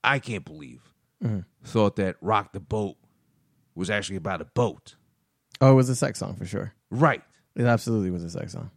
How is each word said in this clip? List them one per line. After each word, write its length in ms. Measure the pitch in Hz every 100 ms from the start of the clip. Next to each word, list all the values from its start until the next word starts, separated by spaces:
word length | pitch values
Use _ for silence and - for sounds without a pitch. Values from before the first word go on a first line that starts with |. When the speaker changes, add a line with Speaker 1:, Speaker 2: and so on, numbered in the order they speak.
Speaker 1:
I 160 | - 139
can't 240 | - 107
believe, 380 | - 78 71 62 _ _ _ _
Speaker 2:
Mm-hmm. 160 | 139 104 - _
Speaker 1:
thought 320 | - 117 104 -
that 220 | 95 87
Rock 300 | 90 107 104
the 60 | 98
Boat 380 | 76 107 101 - _ _ _ _ _ _ _
was 160 | - 92
actually 280 | 104 92 95
about 220 | 87 90
a 40 | -
boat. 500 | - 117 - - _ _ _ _ _ _ -
Speaker 2:
Oh, 100 | 135
it 40 | 131
was 120 | 127
a 60 | 123
sex 240 | - -
song 160 | - -
for 100 | 95
sure. 280 | 101 98 _ _
Speaker 1:
Right. 320 | 120 151 123 _ _ _ -
Speaker 2:
It 100 | 120
absolutely 460 | 117 - 113 92
was 120 | 90
a 60 | 85
sex 220 | 82 78
song. 160 | 85 80